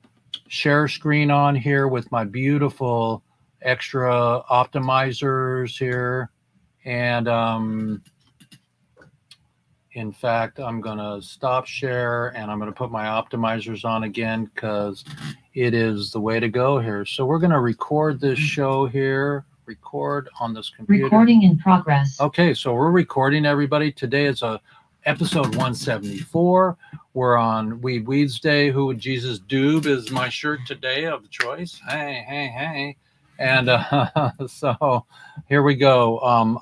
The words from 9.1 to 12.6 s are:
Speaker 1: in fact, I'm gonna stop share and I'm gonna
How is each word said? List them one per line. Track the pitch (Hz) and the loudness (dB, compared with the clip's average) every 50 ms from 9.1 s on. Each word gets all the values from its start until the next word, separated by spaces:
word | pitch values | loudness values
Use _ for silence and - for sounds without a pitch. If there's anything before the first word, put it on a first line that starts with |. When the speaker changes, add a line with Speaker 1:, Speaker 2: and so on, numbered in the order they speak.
| _ _ _ _ - _ _ _ _ _ _ _ _ _ _ _ - | _ _ _ _ -20 _ _ _ _ _ _ _ _ _ _ _ -14
Speaker 1:
in | 120 113 107 98 | -10 -10 -10 -10
fact, | - - 123 113 117 113 110 - - | -6 -4 -2 0 0 -2 -4 -6 -10
I'm | 135 120 113 113 | -10 -8 -8 -8
gonna | 107 110 107 107 104 104 101 101 95 | -8 -8 -8 -8 -8 -8 -10 -10 -12
stop | - - - - 131 127 127 127 | -16 -16 -6 -4 -2 -2 -2 -2
share | - - - - 131 123 123 123 120 120 120 120 123 123 | -4 -10 -8 -6 -4 -2 -2 -2 -2 -2 -2 -4 -6 -8
and | 120 107 104 | -10 -8 -8
I'm | 107 | -6
gonna | 104 | -6